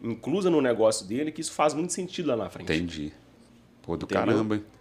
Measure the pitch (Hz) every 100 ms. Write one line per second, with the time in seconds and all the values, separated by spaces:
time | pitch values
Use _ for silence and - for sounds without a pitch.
0 | 117 113 127 185 185 160 131 110 110 110
1 | 95 120 156 156 156 - 151 147 175 -
2 | 180 - 151 117 92 - 90 80 87 78
3 | 76 - - - - - - - - 82
4 | - 98 107 107 107 107 - -